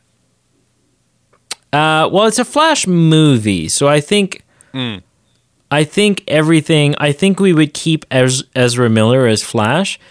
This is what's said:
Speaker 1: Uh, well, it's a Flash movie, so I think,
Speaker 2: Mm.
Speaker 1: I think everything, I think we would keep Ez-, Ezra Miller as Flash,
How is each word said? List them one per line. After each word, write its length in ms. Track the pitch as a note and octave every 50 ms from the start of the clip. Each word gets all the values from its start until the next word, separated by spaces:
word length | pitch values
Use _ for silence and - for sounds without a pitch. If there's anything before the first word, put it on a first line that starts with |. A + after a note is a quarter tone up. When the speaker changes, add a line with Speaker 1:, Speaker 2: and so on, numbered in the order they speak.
| _ _ _ _ _ _ _ _ _ _ _ _ _ _ _ _ _ _ _ _ _ _ _ _ _ _ _ _ _ _ - - _ _ -
Speaker 1:
Uh, 360 | D3 D#3 D#3 D#3 D#3 D#3+ - E3
well, 140 | F#3+ G#3+
it's 120 | A3 G#3+ -
a 60 | A#3
Flash 420 | - - D4 D#4 E4 F#4+ - -
movie, 840 | F#3 F3+ E3+ E3 D#3+ D#3 D#3 D#3 D3+ C3+ A#2 G#2 G#2+ G2 F2 D#2 D#2
so 200 | - - C#3 C#3+
I 120 | D3 D3+
think, 420 | D3 - G#3 G#3 G3 F#3 - - - _ _ _ _ _ -
Speaker 2:
Mm. 300 | C3+ B2+ A#2+ G#2+ F2+ - _ _ _ _ _ _ _ _ _ _ _ _ _
Speaker 1:
I 140 | D3 D3+ D#3
think 380 | D3+ - G3 G#3 G#3 G3 - - -
everything, 640 | - D#3 D#3 D#3 E3 D#3 D3+ - D#3+ D3+ D3 C#3+ D3 -
I 140 | D3+ D3 C#3+
think 280 | - G3 G3 F#3+ -
we 120 | G3+ F#3+ E3
would 220 | D3+ D#3 D3 -
keep 300 | - - E3+ D#3+ D3 - _
Ez-, 340 | C3+ C3 B2+ B2+ B2+ C3 - - _
Ezra 340 | C3 B2 A#2+ A#2 B2 B2 A2+
Miller 360 | A2 A2 A2 A2+ B2 C3 B2+
as 160 | A#2 A2 G#2 -
Flash, 560 | - - A#2 G#2 A2 C3+ E3+ G3 - - - _ _